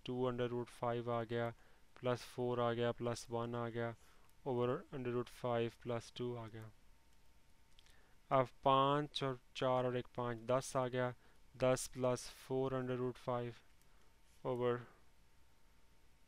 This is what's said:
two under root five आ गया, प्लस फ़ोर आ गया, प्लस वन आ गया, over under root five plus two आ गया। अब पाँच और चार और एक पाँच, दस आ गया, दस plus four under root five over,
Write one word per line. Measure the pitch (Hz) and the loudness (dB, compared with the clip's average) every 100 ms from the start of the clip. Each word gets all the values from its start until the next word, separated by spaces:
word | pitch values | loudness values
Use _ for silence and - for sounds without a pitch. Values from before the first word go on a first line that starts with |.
| - | -6
two | 123 127 | 0 0
under | 120 120 | 0 -2
root | 120 120 - | -2 -6 -4
five | 120 120 120 | -2 0 0
आ | 117 | -2
गया, | 113 117 117 113 - - - - | 0 -2 -2 -4 -18 -20 -20 -4
प्लस | 127 120 | -2 -2
फ़ोर | - - 123 120 | -4 -2 0 2
आ | 120 | 2
गया, | 117 120 | 2 0
प्लस | - 120 117 - | 0 -2 -2 -4
वन | 117 117 | -4 -2
आ | 120 117 | -4 -4
गया, | 117 117 113 - - - - 143 | -2 -4 -6 -16 -20 -20 -10 -2
over | 123 123 151 - | 2 2 0 -4
under | 147 123 | -6 -2
root | 123 120 - | -2 -2 -4
five | 127 117 117 - | 0 2 0 -2
plus | 120 117 - | -6 -6 -6
two | - 123 120 | -6 -6 -6
आ | 113 | -10
गया। | 110 110 - - - - - - - - - - - - - - - - | -12 -14 -18 -20 -20 -20 -20 -20 -20 -20 -20 -20 -20 -20 -20 -20 -14 2
अब | 135 127 - | 2 2 2
पाँच | 139 135 139 143 147 - | 6 8 6 4 0 -2
और | 135 123 - - | -4 -4 -8 -2
चार | 131 127 127 | 2 2 2
और | 123 | 0
एक | - - | -4 -4
पाँच, | 120 113 | -4 -2
दस | 113 127 - 135 | 0 0 2 -2
आ | 127 | 0
गया, | 127 123 120 - - - 120 | 0 -2 -4 -16 -20 -14 2
दस | 127 127 - 127 | 4 4 0 0
plus | 127 123 - - - | 2 2 -2 -12 -4
four | 131 131 | 0 0
under | 131 127 127 | 0 -2 -2
root | 127 120 - | -2 -4 -2
five | 123 120 117 - - - - - - - - 139 | -2 -2 -8 -18 -20 -20 -20 -20 -20 -20 -8 -4
over, | 123 123 120 117 - - - - - - - - - - - - - | 0 2 0 -4 -20 -20 -20 -20 -20 -20 -20 -20 -20 -20 -20 -20 -20